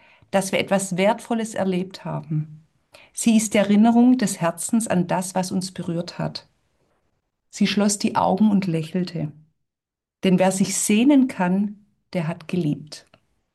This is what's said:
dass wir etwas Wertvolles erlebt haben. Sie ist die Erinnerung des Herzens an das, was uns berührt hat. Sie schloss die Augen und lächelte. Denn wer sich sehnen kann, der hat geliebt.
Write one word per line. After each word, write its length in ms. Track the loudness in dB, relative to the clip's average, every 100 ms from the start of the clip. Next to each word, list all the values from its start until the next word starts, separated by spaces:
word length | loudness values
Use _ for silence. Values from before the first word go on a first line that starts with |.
| _ _ _
dass 200 | -2 -2
wir 80 | -2
etwas 380 | 0 -2 -2 0
Wertvolles 580 | 0 0 -4 -4 -4 -4
erlebt 500 | -2 -2 -6 -10 -10
haben. 560 | -10 -6 -6 -6 -12 _ _ _ -20 _
Sie 240 | -2 2 2
ist 160 | 2
die 40 | 0
Erinnerung 600 | 4 6 6 6 6 4
des 220 | 0 -2
Herzens 480 | -4 -4 -2 -2 0
an 200 | 0 0
das, 280 | -2 -4 -4
was 160 | -4
uns 200 | -4 -6
berührt 460 | -8 -6 -6 -8 -8
hat. 300 | -8 -8 -16 _ _ _ _ _ _ _ _ _ _
Sie 180 | -2 -2
schloss 300 | 0 0 0
die 180 | -2 0
Augen 340 | 0 2 2
und 180 | 2 0
lächelte. 640 | -4 -4 -6 -6 -6 -8 -10 _ _ _ _ _ _ _ _
Denn 160 | 2 4
wer 120 | 4
sich 260 | 2 -2 -2
sehnen 500 | 0 2 6 4 4
kann, 580 | 0 0 0 -2 -6 _ _ _
der 140 | -6 -6
hat 200 | -8 -6
geliebt. 600 | -2 -2 -4 -8 -20 -20 _ _ _ _